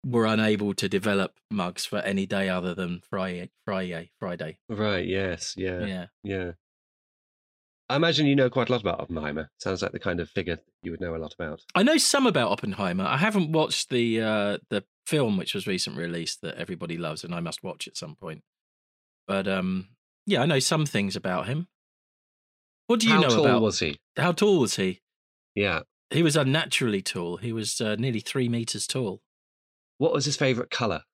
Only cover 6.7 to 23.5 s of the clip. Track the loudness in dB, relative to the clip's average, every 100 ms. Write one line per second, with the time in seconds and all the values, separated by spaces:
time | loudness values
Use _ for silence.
6.7 | _ _ _ _ _ _ _ _ _ _
7.7 | _ -2 2 2 4 4 4 4 2 2
8.7 | 0 0 -4 -4 -4 -4 -6 -8 _ -4
9.7 | -2 -4 -4 -2 -2 -4 -4 -4 -6 _
10.7 | _ -10 -6 -6 -6 -8 -8 -8 -8 -2
11.7 | 2 4 4 2 4 4 2 2 0 -2
12.7 | -2 -2 0 0 2 2 2 2 2 0
13.7 | -2 -2 0 2 0 0 0 0 -2 _
14.7 | -4 -4 _ -2 2 2 0 -2 -6 -4
15.7 | -4 -4 -4 -6 -4 -6 -8 -10 -8 -8
16.7 | -8 -8 -6 -6 -8 -8 -6 -6 -8 -12
17.7 | -10 -12 -12 -14 -14 -14 -14 _ _ _
18.7 | _ _ _ _ _ -4 -2 0 0 0
19.7 | -4 -6 _ _ _ -2 2 4 2 2
20.7 | 2 2 0 -2 -2 -2 -2 -2 -6 -6
21.7 | _ _ _ _ _ _ _ _ _ _
22.7 | _ 0 2 6 6 6 6 6